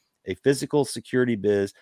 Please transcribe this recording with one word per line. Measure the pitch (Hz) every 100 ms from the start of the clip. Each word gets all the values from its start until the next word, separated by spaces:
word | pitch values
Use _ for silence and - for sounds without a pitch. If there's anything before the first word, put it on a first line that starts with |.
| _ _ -
a | 92
physical | 135 135 139 147 131
security | 120 - 127 123 110
biz, | 101 101 101 -